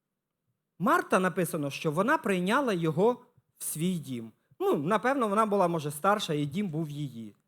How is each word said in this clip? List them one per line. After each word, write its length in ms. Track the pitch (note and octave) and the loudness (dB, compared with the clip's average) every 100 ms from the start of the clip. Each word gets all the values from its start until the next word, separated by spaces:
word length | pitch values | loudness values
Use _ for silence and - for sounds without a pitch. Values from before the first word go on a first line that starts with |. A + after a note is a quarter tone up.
| _ _ _ _ _ _ _ _ | _ _ _ _ _ _ _ _
Марта, 400 | G3+ F4 - G3 | 2 2 2 2
написано, 500 | F#3 F3 E3 E3 C#3+ | 2 0 -2 -2 -4
що 220 | - E3 | -4 -2
вона 260 | D3+ G#3+ D#4+ | 0 2 2
прийняла 560 | G#3 F#3 F3+ B3+ C4 | 0 0 2 2 2
його 520 | F#3 D#3+ D#3+ A3 B3 - _ _ _ | 0 0 2 2 2 -6 _ _ _
в 60 | |
свій 340 | - D3+ F3 F3+ | -10 -2 -2 -2
дім. 340 | C3 B2 A2+ - _ _ | -6 -8 -10 -16 _ _
Ну, 180 | G4 F3+ | 0 2
напевно, 500 | C#3+ G#3+ A#3+ C#4 A3 | 2 2 2 0 2
вона 180 | G3+ A3 | 2 2
була, 220 | G3+ F3+ | 2 2
може, 240 | E3+ D3 | 2 -4
старша, 420 | D3 F#3+ G#3+ - | -2 2 2 0
і 120 | D3 C#3+ | -2 -2
дім 240 | E3+ G#3 | -2 -4
був 200 | D3+ D#3 | -4 -6
її. 460 | D3 C#3+ A2+ G#2+ - | -6 -8 -10 -14 -16